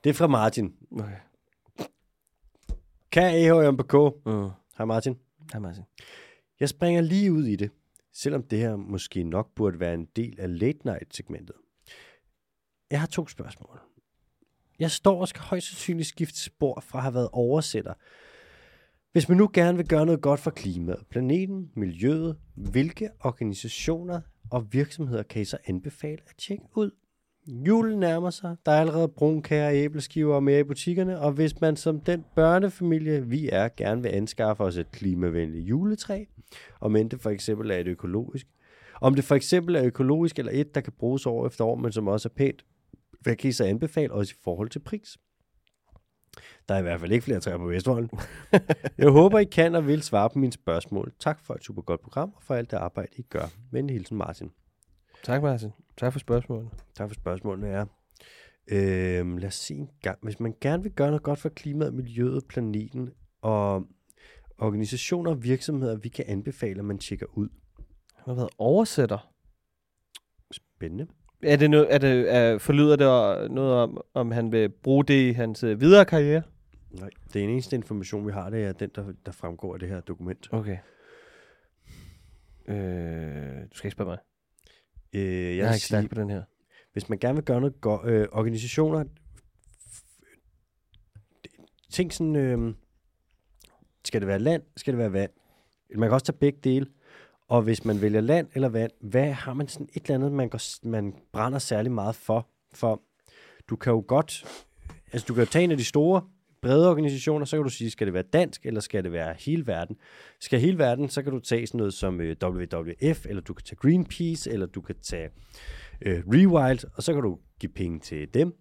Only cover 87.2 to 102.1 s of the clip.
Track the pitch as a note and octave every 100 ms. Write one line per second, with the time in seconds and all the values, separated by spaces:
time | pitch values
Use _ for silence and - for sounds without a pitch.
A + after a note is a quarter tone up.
87.2 | A#2+ D3 D3+ B2 C#3 - A2 G#2 A#2 A2
88.2 | G#2 G#2+ A2 A2+ A#2+ - D#3 D#3 C#3 -
89.2 | - - _ _ _ _ - - _ _
90.2 | _ _ _ _ _ _ _ _ _ -
91.2 | _ _ - _ - _ _ - F3+ -
92.2 | D#3+ D3 C3+ A#2+ A#2 G#2+ _ _ _ _
93.2 | _ _ _ _ _ _ _ _ - A2+
94.2 | G2 G2 B2+ E3 - - - B2 A2 F#2+
95.2 | G2 _ _ _ _ _ _ G#2 A2+ C3
96.2 | - - C#3+ C#3+ C3+ C3 C3+ _ _ -
97.2 | - _ _ A#2+ A2 A2 A2+ G#2 G#2 G#2+
98.2 | A2+ E3 - C3 C3+ A2+ A2+ _ G#2+ A#2+
99.2 | D3 C3+ C3+ C3 C#3+ - D3 F3 - C3+
100.2 | C#3 C#3+ A#2+ A2+ - - A#2 A2 G2+ -
101.2 | _ G#2+ A#2 C3+ - G#2+ A#2 A#2 G2+